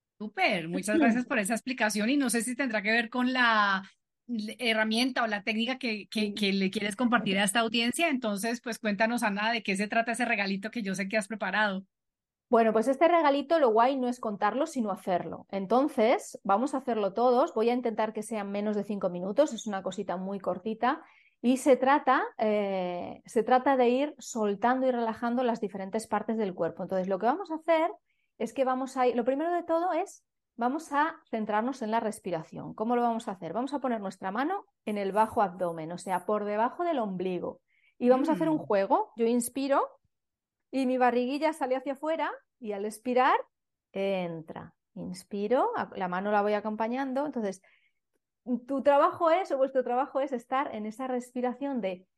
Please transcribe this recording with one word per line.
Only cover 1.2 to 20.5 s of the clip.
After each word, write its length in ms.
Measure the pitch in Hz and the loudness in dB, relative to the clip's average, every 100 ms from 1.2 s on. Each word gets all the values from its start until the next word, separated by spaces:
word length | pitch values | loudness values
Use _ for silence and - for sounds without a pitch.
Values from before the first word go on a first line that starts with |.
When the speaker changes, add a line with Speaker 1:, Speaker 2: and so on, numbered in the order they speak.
| 247 | 0
Speaker 1:
por 120 | 254 | -2
esa 160 | 190 | -2
explicación 560 | 226 - 254 214 208 208 | -4 -4 -2 0 0 0
y 60 | 285 | 2
no 140 | 254 | 2
sé 120 | 233 | 0
si 140 | 233 247 | -2 -4
tendrá 260 | 277 220 | -2 -2
que 80 | 202 | 0
ver 180 | 226 226 | 0 0
con 220 | 247 247 | -2 0
la 500 | 254 240 214 202 190 190 _ _ _ - | 2 4 4 4 0 -4 _ _ _ -8
l-, 280 | 233 208 214 | -6 -6 -4
herramienta 640 | 240 220 220 220 262 254 | 0 2 2 2 0 0
o 20 | 226 | -2
la 160 | 208 | -2
técnica 360 | 214 220 233 254 | -2 -2 -2 -2
que, 280 | 247 214 180 | -4 -6 -6
que, 120 | 220 | -2
Speaker 2:
Sí. 140 | 208 | -2
Speaker 1:
que 180 | 208 202 | 0 0
le 180 | 196 190 | 2 0
quieres 240 | 214 208 | -2 -4
compartir 440 | 202 240 233 202 190 | 0 2 2 2 0
a 60 | |
esta 160 | 202 240 | 2 2
audiencia. 480 | 226 233 233 247 330 | 0 0 0 0 0
Entonces, 500 | 262 220 202 226 240 | 0 -2 -2 -4 -4
pues 180 | 247 220 | -6 -6
cuéntanos, 440 | 214 202 226 240 | -2 0 2 2
Ana, 260 | 233 196 220 | 0 0 0
de 120 | 233 | -2
qué 100 | - 190 | -2 -2
se 120 | 208 | 0
trata 240 | 226 233 | 0 0
ese 120 | 226 233 | 0 0
regalito 440 | 220 196 196 214 | 0 0 -2 -4
que 120 | 240 | -6
yo 120 | 196 | -4
sé 140 | 185 196 | -4 -2
que 80 | 220 | -2
has 100 | 208 | -2
preparado. 580 | 220 196 196 214 190 190 _ _ _ _ _ - | -4 -2 2 0 0 -8 _ _ _ _ _ 2
Speaker 2:
Bueno, 220 | 233 226 | 4 6
pues 160 | 220 226 | 4 2
este 180 | 269 330 | 4 6
regalito 540 | 339 294 285 285 330 | 6 4 2 2 4
lo 100 | 262 | 4
guay 260 | 220 247 277 | 6 4 2
no 120 | 247 | -2
es 100 | 240 | -4
contarlo, 480 | 226 202 208 233 320 | -6 -2 -2 0 -2
sino 240 | 269 214 | -2 -2
hacerlo. 560 | 196 - 175 160 175 - | -4 -2 -2 -2 -10 -8
Entonces, 880 | 196 190 233 285 - 220 381 - - | -6 0 2 2 2 2 2 -2 -8
vamos 320 | 196 202 269 | 0 0 0
a 40 | 269 | -2
hacerlo 340 | 254 220 196 | -4 -2 -2
todos. 420 | 185 247 247 330 | 2 4 4 2
Voy 160 | 226 226 | 2 2
a 40 | |
intentar 380 | 247 240 220 220 | 2 0 -2 -2
que 120 | 214 | -4
sean 260 | 214 220 196 | -6 -6 -6
menos 240 | 202 208 | -4 -2
de 80 | 208 | -2
cinco 260 | 208 202 185 | -4 -2 -4
minutos, 440 | 175 185 208 302 | -2 0 2 2
es 160 | 226 220 | 0 -6
una 140 | 196 | -6
cosita 320 | 190 185 190 180 | -6 -6 -6 -6
muy 240 | 190 202 | -6 -6
cortita. 600 | 190 | -4